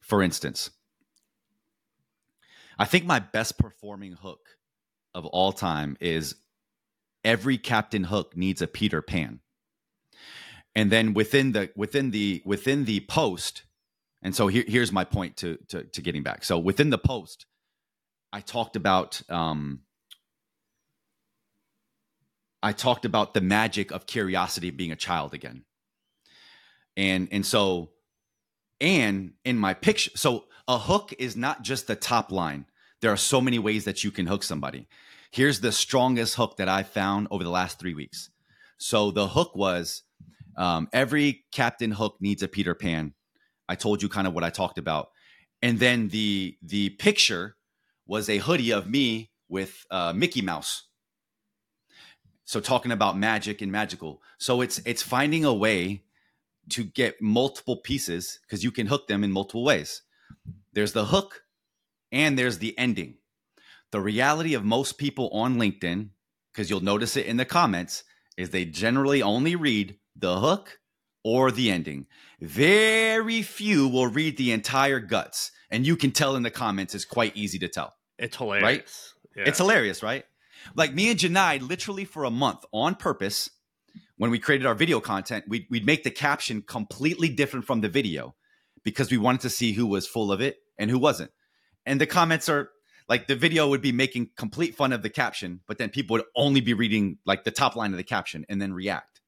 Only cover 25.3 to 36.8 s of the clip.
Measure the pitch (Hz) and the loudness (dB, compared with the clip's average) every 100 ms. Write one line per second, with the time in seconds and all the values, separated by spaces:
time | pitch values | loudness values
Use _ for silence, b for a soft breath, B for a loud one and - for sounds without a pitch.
25.3 | 73 67 64 _ _ _ _ _ _ b | -10 -16 -18 _ _ _ _ _ _ b
26.3 | b b b b b b - 98 95 92 | b b b b b b -2 0 0 0
27.3 | 101 95 113 98 90 82 _ _ _ _ | -2 0 2 2 0 -4 _ _ _ _
28.3 | _ _ _ _ _ 156 185 110 98 92 | _ _ _ _ _ 2 4 2 0 -6
29.3 | - 127 123 98 92 - 214 - - 147 | -10 -2 0 0 2 2 2 -2 0 0
30.3 | 120 - b - 127 101 196 202 - 127 | 0 -6 b -2 -2 2 0 0 -10 -8
31.3 | 107 127 - 107 131 - 104 - 113 - | -4 -4 -4 -6 -6 -4 -6 0 0 0
32.3 | 95 82 71 69 b b b 113 101 - | -2 -4 -6 -12 b b b 2 2 4
33.3 | 135 127 120 107 107 104 92 104 98 87 | 4 4 2 0 0 -2 -4 -4 -2 -2
34.3 | 98 - 78 69 64 - B B B B | -2 -2 -6 -6 -10 -18 B B B B
35.3 | - 135 113 113 107 - 135 127 123 113 | 2 2 4 0 0 0 2 2 2 -2
36.3 | - 113 - 92 95 | 0 -2 -2 0 0